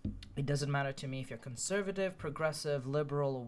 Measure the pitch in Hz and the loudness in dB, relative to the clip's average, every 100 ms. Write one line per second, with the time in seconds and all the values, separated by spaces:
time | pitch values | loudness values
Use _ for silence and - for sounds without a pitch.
0 | - - - - 139 143 143 143 139 135 | -6 -4 -6 -2 2 2 2 2 0 -2
1 | 135 131 127 113 131 117 - 202 196 190 | -4 -4 -6 -8 -8 -4 0 0 0 0
2 | 190 - 156 147 156 151 147 143 127 147 | 0 0 -6 0 0 2 0 0 2 2
3 | 143 143 139 131 | 2 2 2 2